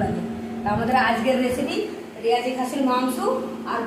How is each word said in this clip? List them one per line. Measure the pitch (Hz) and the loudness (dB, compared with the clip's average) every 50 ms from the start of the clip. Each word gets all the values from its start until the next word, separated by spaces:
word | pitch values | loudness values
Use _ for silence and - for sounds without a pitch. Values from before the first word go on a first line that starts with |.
লাগে। | 208 - - - - - - - - - - - | 2 0 0 -2 -4 -4 -6 -6 -8 -8 -6 -4
তা | - 208 208 | -2 0 0
আমাদের | 226 233 233 254 254 220 233 | 0 2 2 4 4 4 4
আজকের | 233 226 - 262 254 247 254 | 2 2 2 2 2 4 2
রেসিপি | 240 - - - - 370 - - - - - - - - 214 220 | 0 0 0 -2 -2 0 -2 -2 -4 -6 -10 -12 -12 -8 -2 0
রেয়াজি | 226 240 247 247 262 254 | 2 2 2 2 0 -2
খাসির | 254 - - 294 277 262 247 | -2 -2 -2 0 0 2 2
মাংস | 247 247 254 254 - - - - - - - - - - - 226 | 2 2 2 0 0 0 0 0 0 0 -2 -4 -6 -8 -6 -4
আর | 226 226 226 | -4 -2 -2